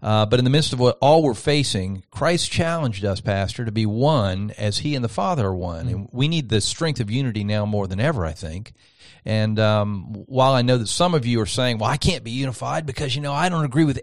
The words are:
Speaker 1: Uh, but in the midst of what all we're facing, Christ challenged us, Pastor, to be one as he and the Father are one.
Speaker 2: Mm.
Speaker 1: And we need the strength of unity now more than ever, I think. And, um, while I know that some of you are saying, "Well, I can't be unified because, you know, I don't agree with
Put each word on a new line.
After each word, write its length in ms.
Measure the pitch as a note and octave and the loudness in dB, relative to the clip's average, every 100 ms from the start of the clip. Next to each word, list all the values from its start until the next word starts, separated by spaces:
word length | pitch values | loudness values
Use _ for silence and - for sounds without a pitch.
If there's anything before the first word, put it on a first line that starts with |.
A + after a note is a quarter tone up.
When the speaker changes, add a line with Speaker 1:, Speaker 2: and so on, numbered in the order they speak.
Speaker 1:
Uh, 240 | G#2+ G#2+ G#2+ | 0 2 4
but 120 | B2 | 4
in 60 | |
the 60 | B2+ | 4
midst 220 | D3 D#3 | 2 2
of 60 | B2+ | 2
what 180 | B2 - | 2 4
all 240 | C#3 D#3+ | 6 6
we're 100 | D3 | 4
facing, 680 | A2 - D3 C3+ G2+ F#2 F#2+ - | 0 0 0 0 -2 -4 -8 -10
Christ 360 | - D3 F3 - | -2 0 0 0
challenged 520 | - E3 E3 C3+ G2 | 0 0 0 -2 -2
us, 160 | G2+ F#2+ | -2 -2
Pastor, 440 | - G2 G2 - | -2 -2 -2 -4
to 80 | A2+ | -4
be 120 | G#2+ G#2+ | 0 0
one 680 | G#2+ C#3+ D3 G2 F#2 G#2 - | 2 2 2 0 -2 -6 -4
as 220 | G#2 G2 | -2 -2
he 160 | D3+ | -2
and 80 | C#3 | -2
the 40 | A#2 | -2
Father 380 | - G3 E3 G2 | -2 -2 0 0
are 60 | |
one. 320 | F#2 F2+ E2 B2 | -2 -4 -6 -4
Speaker 2:
Mm. 40 | |
Speaker 1:
And 160 | A2+ G2+ | -6 -6
we 160 | A#2+ D3 | -2 0
need 220 | E3 A#2+ | 0 0
the 100 | G#2+ | 0
strength 400 | - - E3 C3 | 0 -2 -4 -2
of 100 | G#2 | -2
unity 320 | B2 C3+ G#2 | -2 -2 -2
now 240 | G2+ G#2+ G#2 | -2 -2 0
more 220 | G#2 F#2+ | -2 -2
than 100 | F#2 | -2
ever, 260 | C#3 C3+ | -2 0
I 60 | D#2+ | -4
think. 420 | D#2+ D#2 E2+ G#2+ - _ _ - - | -6 -10 -12 -14 -20 _ _ -20 -12
And, 340 | - G#2+ G#2+ G#2+ | -4 0 0 2
um, 640 | G#2+ G#2+ G#2 G2+ - G#2 - | 2 2 0 -4 -8 -12 -4
while 260 | C3 C3 | 2 4
I 100 | C3 | 4
know 160 | B2 B2+ | 4 2
that 80 | G#2 | 0
some 280 | - F3+ | 0 2
of 120 | E3 A#2+ | 2 0
you 140 | A#2+ | 0
are 60 | G#2+ | 0
saying, 320 | - B2+ A2+ | 0 -2 0
"Well, 120 | A2 | -2
I 60 | C#3+ | 2
can't 260 | - D#3 | 0 0
be 80 | A2 | -4
unified 560 | B2 C3+ A2+ B2+ D3+ D#3 | -4 -4 -6 -4 -4 -6
because, 300 | B2 C#3+ B2+ | -6 -4 -4
you 60 | |
know, 100 | C#3+ | -4
I 160 | C#3+ F3+ | -2 0
don't 160 | E3+ | 0
agree 200 | D3 C3+ | 0 2
with 160 | D#3 C3+ | 2 2